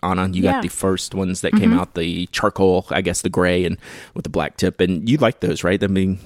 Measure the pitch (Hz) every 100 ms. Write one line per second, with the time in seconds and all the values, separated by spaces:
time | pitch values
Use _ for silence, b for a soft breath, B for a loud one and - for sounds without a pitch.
0 | 92 92 95 90 - - - - 98 92
1 | - 95 92 92 92 - 107 226 90 -
2 | 85 85 90 - 104 - 95 90 - -
3 | 90 87 98 90 90 90 87 - B B
4 | B - - 82 76 - 92 - 92 90
5 | 113 147 117 - 87 80 87 98 101 95
6 | 95 92